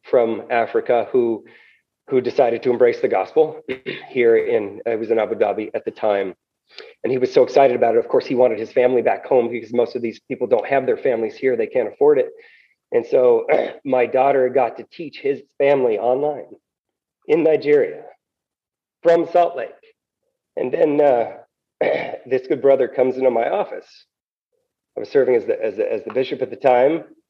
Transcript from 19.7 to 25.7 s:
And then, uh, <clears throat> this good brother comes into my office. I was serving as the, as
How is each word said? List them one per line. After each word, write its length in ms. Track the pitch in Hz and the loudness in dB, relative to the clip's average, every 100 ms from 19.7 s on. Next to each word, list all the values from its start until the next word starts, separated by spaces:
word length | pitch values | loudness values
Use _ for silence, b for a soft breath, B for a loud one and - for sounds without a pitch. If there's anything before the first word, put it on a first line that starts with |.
| - _ _ _ _ _ _ _ - | -14 _ _ _ _ _ _ _ -8
And 160 | 127 | -4
then, 280 | 156 160 147 | 0 2 4
uh, 320 | 147 120 110 - - _ _ _ | 4 2 0 -8 -20 _ _ _
<clears throat> 460 | - 139 - - 123 | -2 -2 -4 -12 -4
this 200 | 127 - | -4 -2
good 160 | 139 | -6
brother 260 | 135 135 123 | -2 0 0
comes 280 | - 127 127 | -2 -2 0
into 140 | 127 | 0
my 180 | 117 127 | 0 -2
office. 580 | 190 - 98 - - _ _ _ _ _ _ _ _ _ - | -2 -6 -10 -18 -20 _ _ _ _ _ _ _ _ _ -14
I 40 | |
was 100 | 104 | -2
serving 260 | 143 127 120 | 0 2 2
as 100 | 104 | 0
the, 160 | - | -4
as 140 | 110 | -4